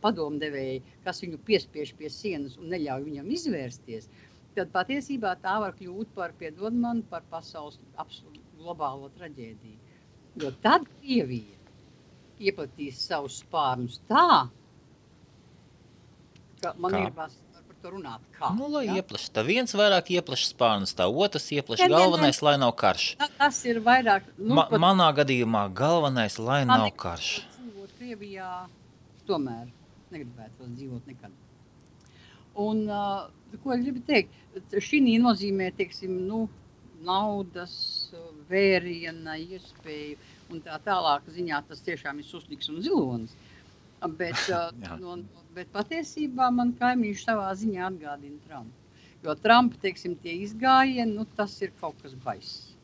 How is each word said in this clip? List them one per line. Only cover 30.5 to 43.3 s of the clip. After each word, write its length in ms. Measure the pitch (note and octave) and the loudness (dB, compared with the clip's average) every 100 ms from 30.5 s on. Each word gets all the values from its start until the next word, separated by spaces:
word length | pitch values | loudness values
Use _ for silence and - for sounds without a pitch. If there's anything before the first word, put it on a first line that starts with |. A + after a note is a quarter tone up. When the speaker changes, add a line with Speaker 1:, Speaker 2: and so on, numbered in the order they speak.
| A#2 B2 | -18 -14
Speaker 1:
dzīvot 380 | A#2+ C3+ B2 C3 | -12 -12 -12 -12
nekad. 340 | B2 G#2 - _ _ _ - - - - - - - - | -18 -20 -20 _ _ _ -20 -20 -20 -20 -20 -20 -20 -14
Un, 320 | G#3 G#3+ A3 | -6 -2 -2
ā, 200 | G#3+ G#3 G3+ G3 - - - G#3+ | -2 -2 -2 -4 -6 -14 -20 -10
ko 160 | C4+ | -4
es 80 | B3 | -2
gribu 180 | C4 B3 | -2 -4
teikt, 340 | C4+ B3+ F3 - - F#4+ - | 2 2 2 -4 -20 -18 -6
šī 320 | G3+ - D4+ B3+ | -4 0 4 6
nozīmē, 580 | A3+ B3 G3 G3+ G3 F#3 | 6 6 4 0 0 -2
teiksim, 480 | - F3+ - F#3+ F#3 | -2 -6 -6 -6 -4
nu, 240 | F#3 A3 A3 - - _ - E3 | -4 -4 -4 -8 -20 _ -20 -12
naudas, 720 | E3+ F#3+ G#3+ G3+ F#3 F3 F3 - - - - E3+ E3 D3+ | -2 0 0 -2 -6 -10 -12 -8 -6 -6 -8 -12 -18 -18
vēriena, 920 | D3 F#3+ G3 F#3 F3 E3+ E3 E3 D#3+ D#3 | -4 2 4 4 0 -6 -8 -10 -10 -10
iespēju 800 | E3+ F#3 - - D#3+ D3+ D3 C#3+ - - - | -10 -14 -18 -18 -14 -12 -12 -14 -18 -20 -16
un 140 | E3 | -14
tā 160 | E3 D3+ | -10 -6
tālāk 480 | G#3 F#3 E3 C#3+ E3 | 0 2 4 2 0
ziņā 320 | E3 F3 D3 | -8 -4 -4
tas 180 | D3 C#3+ | -6 -10
tiešām 400 | - D#3 D3 C#3+ | -8 -8 -8 -10
ir 40 | |
susliks 440 | C#3 - - - - | -12 -16 -16 -12 -10
un 100 | D#3 | -6
zilonis. 540 | B3+ F4+ C3+ A#2+ A2+ | -2 0 0 -2 -8